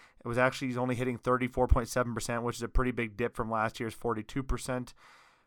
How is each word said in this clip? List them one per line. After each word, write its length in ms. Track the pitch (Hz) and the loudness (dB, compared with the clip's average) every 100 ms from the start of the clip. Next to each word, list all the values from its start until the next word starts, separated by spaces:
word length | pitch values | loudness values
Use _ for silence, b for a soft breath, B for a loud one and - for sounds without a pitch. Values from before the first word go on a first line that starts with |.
| B B | B B
It 60 | 120 | -2
was 80 | 120 | 2
actually, 320 | 131 - 131 | 4 2 -2
he's 80 | 123 | 0
only 200 | 127 120 | 0 0
hitting 200 | 127 117 | -2 -2
thirty-four 520 | 127 123 123 - 123 | 2 2 2 2 6
point 200 | 135 117 | 6 4
seven 240 | 127 120 | 0 0
percent, 300 | 113 117 117 | -2 -2 -2
which 140 | 120 117 | -2 -4
is 60 | |
a 60 | 113 | 0
pretty 220 | - 127 | 2 2
big 260 | 113 113 101 | 0 -4 -2
dip 180 | 117 | -4
from 160 | - 110 | -2 -2
last 300 | 110 110 - | 0 0 -2
year's 140 | 113 | -6
forty-two 480 | - 117 110 104 139 | -4 -4 -4 -4 -4
percent. 500 | 131 120 - 127 120 b b b b b | -2 -2 -2 -4 -6 b b b b b